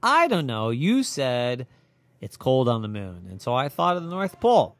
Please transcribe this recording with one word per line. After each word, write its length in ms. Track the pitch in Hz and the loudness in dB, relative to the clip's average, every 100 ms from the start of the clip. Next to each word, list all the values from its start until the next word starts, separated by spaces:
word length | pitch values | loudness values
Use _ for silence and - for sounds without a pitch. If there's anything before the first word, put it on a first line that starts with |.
"I 240 | 226 302 339 | 4 4 4
don't 200 | 202 143 | 2 0
know. 240 | 110 113 | -2 -2
You 320 | 117 160 254 | 0 2 2
said 680 | 262 - 131 123 120 123 127 _ _ _ _ _ | 0 -2 -2 0 -2 -4 -8 _ _ _ _ _
it's 160 | 98 - | -16 -6
cold 320 | - 131 123 | 0 2 4
on 140 | 117 | 0
the 60 | 107 | -2
moon, 380 | 104 98 87 90 | -8 -10 -12 -14
and 120 | 95 | -10
so 140 | - | -4
I 140 | 123 139 | -2 -2
thought 280 | - 175 180 | -2 0 0
of 60 | |
the 80 | 170 | -4
North 300 | 180 190 - | -6 -6 0
Pole." 360 | 233 233 107 - | 4 4 4 -4